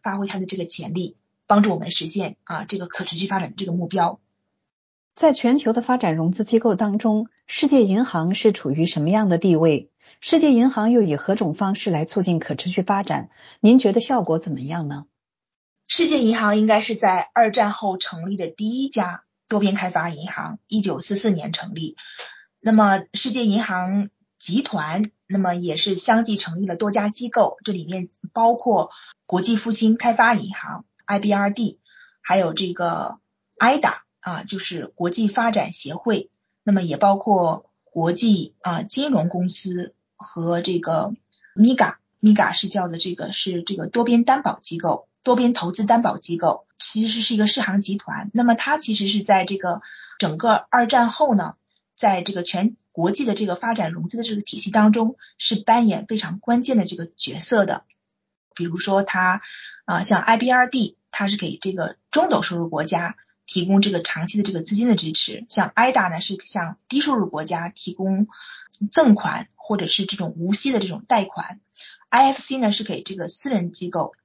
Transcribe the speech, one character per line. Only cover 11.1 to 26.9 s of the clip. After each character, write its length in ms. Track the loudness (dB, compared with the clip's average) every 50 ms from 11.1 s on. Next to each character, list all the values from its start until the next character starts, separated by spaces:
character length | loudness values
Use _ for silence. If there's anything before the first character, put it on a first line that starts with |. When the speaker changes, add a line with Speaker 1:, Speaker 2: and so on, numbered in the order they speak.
| 2
Speaker 2:
何 200 | -2 0 -2 0
种 180 | 0 0 -2 -2
方 200 | -2 -2 -2 -2
式 160 | -2 -2 -2
来 160 | -2 -2 -2
促 160 | -2 -2 -2
进 180 | 0 0 0 -2
可 140 | -2 -4 -6
持 160 | -6 -4 -4
续 120 | -2 -2
发 200 | 0 0 0 -2
展？ 280 | 0 -2 -4 -6 -6 -8 _ _ -20 -20 -10 2
您 180 | 6 8 8 8
觉 140 | 6 4 2
得 60 | 2
效 220 | 0 0 -2 -2
果 160 | 0 0 -2 -2
怎 120 | -2 -4
么 80 | -8 -6
样 280 | -6 -8 -8 -6 -6 -8
呢？ 180 | -8 -10 -12 _ _ _ _ _ _ _ _ _ _ _ _ _ _ _ _ -2
Speaker 1:
世 200 | 2 2 2 2
界 120 | 2 2
银 180 | 2 2 0 2
行 200 | 2 2 2 2
应 80 | 4
该 160 | 4 4 2
是 140 | 2 -2 -4
在 340 | 0 2 2 2 2 -2 -2 2
二 180 | 2 2 4
战 200 | 4 2 0 0
后 260 | 0 -4 -4 -6 -4 -4
成 320 | -6 -8 -8 -10 -8 -8
立 80 | -6 -6
的 100 | -6 -8
第 360 | -8 -6 -6 -6 -4 -4 -4
一 60 | -2
家 340 | -2 -2 -2 -4 -6 -12 _ _ _ _ _ -2
多 120 | 0 2
边 160 | 2 2 2
开 160 | 0 -2 -2
发 180 | -2 -2 -2 -2
银 200 | -6 -8 -12 -12
行， 260 | -10 -10 -10 -10 -10 -14 _ -4
一 140 | -2 -2
九 180 | 0 0 -2 -2
四 160 | -2 0 0
四 140 | 2 2 2
年 240 | 0 0 -2 -4 -6
成 220 | -6 -6 -6 -10
立。 200 | -8 -10 -10 -10 -14 -20 -20 -16 -16 -16 -16 -16 -20 -20 _ _ _
那 120 | -2 2
么 320 | 4 6 6 6 4 2 -2 _ -4
世 160 | -2 -2 -2
界 160 | -2 0 0
银 180 | 0 0 0 -2
行 460 | -2 -4 -4 -4 -2 -2 -2 -4 -4 _ _ _ _ _ -10
集 240 | -6 -2 -2 -2 -2
团， 480 | -2 -4 -4 -4 -4 -2 -2 -4 -4 _ _ _ -6
那 100 | -2 -2
么 160 | 0 0 -2
也 220 | -2 -4 -4 -2
是 180 | -2 0 -2 0
相 320 | -2 2 2 2 2 2
继 120 | 0 -2 -4
成 220 | -4 -6 -4 -6
立 60 | -4
了 100 | -4 -4
多 140 | -2 -2 -2